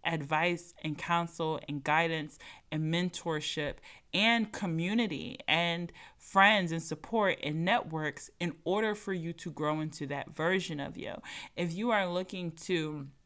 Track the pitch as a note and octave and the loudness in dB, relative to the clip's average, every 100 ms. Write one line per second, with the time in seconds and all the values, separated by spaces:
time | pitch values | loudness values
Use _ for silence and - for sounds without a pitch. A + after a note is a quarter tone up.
0 | D#3+ E3 C#3+ D#3 F3 F3 - - D#3+ D3+ | 0 0 0 2 2 0 -6 -8 -6 -4
1 | - E3+ E3+ - D#3+ D#3+ - D3+ C#3 D3+ | 0 0 0 -2 -2 -2 -4 -4 2 4
2 | E3 D#3+ D3+ - - - - D#3 D#3 E3+ | 4 0 -4 -10 -18 -20 -6 -2 2 2
3 | F3+ - E3+ D#3 D3+ - D3 - - - | 0 -2 -4 -2 -2 -4 -4 -6 -14 -20
4 | _ F3 A3 A#3 G#3+ - F#3+ D#3+ F3 A3 | _ 2 4 4 2 -2 -2 0 2 2
5 | A3+ D3 - - - D#3+ E3+ E3+ F3 - | 2 -2 -6 -8 0 2 2 -2 -6 -10
6 | - - - G3 G3 G#3+ F3 E3 D#3+ D#3 | -20 -18 2 8 8 8 4 0 -2 -6
7 | - A3+ G3+ - D3 D#3 F3 A#3 - D#3 | -2 2 2 2 -2 0 2 2 2 -2
8 | D3+ - - _ F3 - - G3 A3 G#3 | -2 -4 -14 _ -4 -4 -2 2 2 -2
9 | G#3 F#3 E3 E3+ F3 - D3+ D#3 D#3 - | -4 -4 -4 -6 -8 -2 0 0 -2 -6
10 | C#3 C#3+ - D#3 D#3+ F#3+ E3+ D3+ C#3+ - | -6 -6 -6 -2 2 2 0 -6 -6 -6
11 | - - - - - - F3 E3 A#3 G#3+ | -8 -8 -10 -14 -12 -4 -4 -2 2 2
12 | F#3 F3 F#3 F#3 F3 D#3+ - F3 D#3 D3+ | 2 -2 -4 -6 -6 -8 -2 0 0 -6
13 | C#3 - | -10 -16